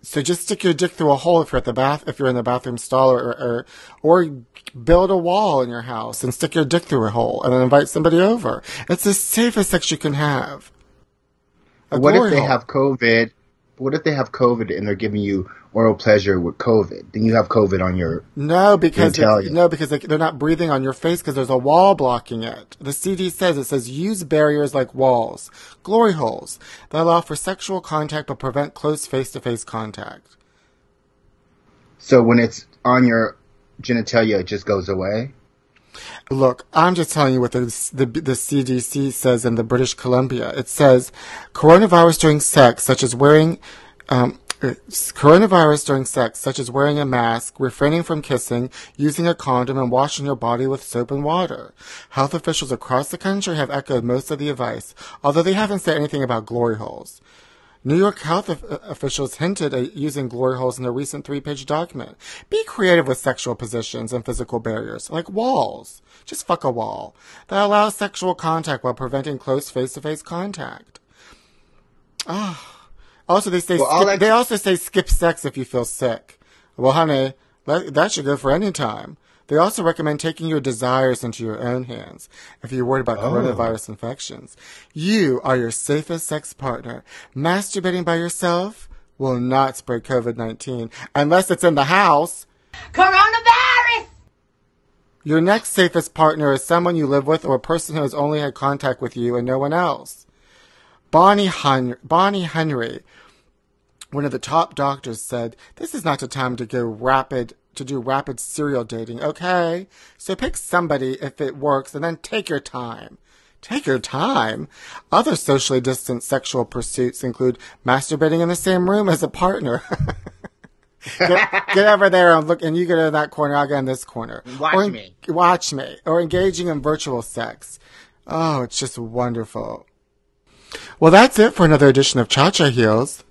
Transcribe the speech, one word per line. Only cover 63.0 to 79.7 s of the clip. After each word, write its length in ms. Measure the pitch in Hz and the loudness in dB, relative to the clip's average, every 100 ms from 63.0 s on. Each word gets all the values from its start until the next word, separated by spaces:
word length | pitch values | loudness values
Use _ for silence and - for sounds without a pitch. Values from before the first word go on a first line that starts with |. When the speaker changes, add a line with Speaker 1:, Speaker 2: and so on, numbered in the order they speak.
| 139 | 4
Speaker 1:
with 100 | 127 | -2
sexual 380 | - 127 - 117 | -2 -4 -6 -8
positions 560 | 113 117 110 120 113 | -8 -8 -8 -8 -8
and 140 | 120 113 | -8 -6
physical 340 | 120 120 117 | -8 -6 -6
barriers, 500 | 113 110 110 110 - | -6 -6 -8 -12 -10
like 200 | 160 170 | -8 -6
walls. 720 | 196 240 254 117 - - - _ _ - | -4 -2 0 -2 -6 -18 -20 _ _ -16
Just 200 | - - | -16 -6
fuck 200 | 175 139 | -4 -2
a 40 | |
wall. 460 | 117 110 107 104 _ - - _ | -4 -6 -8 -14 _ -20 -20 _
That 160 | 196 | 0
allows 320 | 202 208 208 202 | 2 4 2 0
sexual 400 | 202 - 185 175 | -8 -4 -4 -2
contact 480 | 165 160 160 135 | -2 -4 -4 -4
while 100 | 127 | -4
preventing 440 | 123 131 135 139 135 | -4 -4 -6 -6 -8
close 320 | - 135 143 | -2 -4 -2
face-to-face 540 | - 127 - 143 151 | -6 -6 -6 -10 -10
contact. 760 | - 170 196 190 127 - _ - _ _ - - _ _ _ _ _ _ _ _ - | -8 -8 -8 -8 -12 -14 _ -20 _ _ -20 -20 _ _ _ _ _ _ _ _ -10
Ah. 640 | 180 208 165 - - _ - - _ _ | -8 -8 -10 -18 -20 _ -20 -20 _ _
Also, 200 | 180 202 | 0 2
they 120 | 180 | -4
say 160 | 170 175 | 0 0
Speaker 2:
Well, 100 | 151 | 2
all 140 | 156 | 4
Speaker 1:
skip, 60 | 196 | 4
Speaker 2:
that 100 | 196 | 4
Speaker 1:
they 100 | 208 | 4
also 280 | 226 247 214 | 4 2 -2
say 180 | 196 180 | 0 -2
skip 320 | - 196 180 | 0 -2 2
sex 380 | - 170 165 143 | 2 2 0 -6
if 100 | 131 | -8
you 80 | |
feel 220 | 127 127 117 | -6 -4 -4
sick. 520 | - 131 113 _ _ _ _ _ - | -4 -4 -4 _ _ _ _ _ -2
Well, 160 | 127 | 2
honey, 420 | 143 165 139 131 131 _ _ - | 4 2 2 -2 -6 _ _ -4
that, 280 | 156 160 | -4 -2
that 180 | 143 165 | 0 0
should 140 | - 139 | 0 -2
go 100 | 143 | -2
for 160 | 139 | 0
any 220 | 151 208 | 0 0
time. 420 | 160 127 107 - 156 _ _ _ | -4 -6 -6 -12 -20 _ _ _
They 100 | 147 | 2
also 240 | 180 | 2